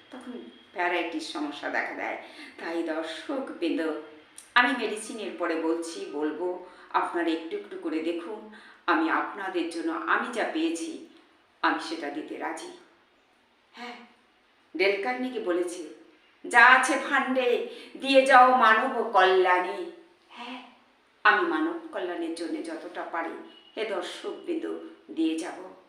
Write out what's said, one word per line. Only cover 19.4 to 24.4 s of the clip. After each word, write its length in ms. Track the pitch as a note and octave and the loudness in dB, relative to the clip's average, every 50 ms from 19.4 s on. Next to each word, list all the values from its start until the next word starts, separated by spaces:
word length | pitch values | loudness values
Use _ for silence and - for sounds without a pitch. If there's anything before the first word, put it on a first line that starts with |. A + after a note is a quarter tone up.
| F#3 F#3 F3+ F3+ F3+ F#3+ G3+ F#3+ E3+ E3+ - - - - _ _ _ _ | 6 6 4 4 2 0 -4 -6 -8 -10 -12 -16 -20 -20 _ _ _ _
হ্যাঁ, 340 | - A#3+ A#3+ B3+ B3+ B3+ - - - _ _ _ _ _ _ _ _ _ - | -18 -16 -14 -12 -14 -14 -16 -18 -20 _ _ _ _ _ _ _ _ _ 4
আমি 240 | G#3+ G#3 G3 F3+ E3+ | 4 6 6 4 2
মানব 320 | D#3+ D#3 D#3 E3+ F3 E3 - - | 0 0 0 -2 -4 -6 -10 -10
কল্যাণের 440 | - G3+ F#3 F3+ F3 E3 E3+ D#3+ E3 | -8 -6 -6 -6 -6 -4 -6 -6 -6
জন্য 280 | E3+ E3+ D3+ D#3 D#3 - | -6 -6 -6 -6 -6 -6
যতটা 400 | E3 E3 - F3+ F3 - F#3+ D#3+ | -6 -8 -10 -10 -10 -10 -10 -8
পারি, 480 | - - E3+ E3 E3+ - - - - - - - - - - | -6 -4 -4 -4 -4 -6 -10 -14 -16 -20 -20 -20 -14 -8 -6
হে 80 | A3 | -6
দর্শকবৃন্দ, 920 | - G3 F3 F3 - - - - - - - | -4 -4 -4 -4 -6 -8 -10 -8 -8 -10 -8